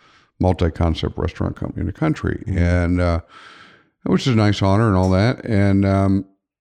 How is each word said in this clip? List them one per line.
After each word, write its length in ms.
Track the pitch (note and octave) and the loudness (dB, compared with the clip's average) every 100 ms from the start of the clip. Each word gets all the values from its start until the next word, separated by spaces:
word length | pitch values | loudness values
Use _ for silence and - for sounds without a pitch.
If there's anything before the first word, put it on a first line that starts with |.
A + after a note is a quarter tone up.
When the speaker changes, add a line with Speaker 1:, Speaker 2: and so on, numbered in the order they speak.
| _ _ _ - | _ _ _ -2
Speaker 1:
multi-concept 800 | F#2 F2 F2 - E2 D#2 - - | 0 2 -2 0 -2 0 -4 -4
restaurant 380 | F2+ - F2+ - | -6 -4 -6 -6
company 260 | F2 - | -8 -6
in 60 | F2 | -6
the 60 | |
country, 500 | - D#3 - E2+ - - | -4 -4 -2 -4 -6 -4
Speaker 2:
Mm-hmm. 100 | F2+ | 0
Speaker 1:
and, 440 | F2 F2+ F2 F2 | 2 2 0 0
uh, 200 | F2 E2 - - - - - - _ _ | 0 -2 -6 -20 -20 -20 -20 -20 _ _
which 240 | - F#3+ C#3 | -2 -2 2
is 60 | |
a 20 | A2+ | 2
nice 240 | G#2 F#2+ | 2 2
honor 260 | G2 G2 A2+ | 2 2 2
and 80 | F#2 | 2
all 120 | F#2 | 2
that. 320 | F#2 A2+ - - | 2 0 -2 -2
And, 400 | G2+ G2+ G2 G2 | 0 2 2 2
um, 400 | G2 G2 G2 F#2+ _ _ _ | 2 2 0 -4 _ _ _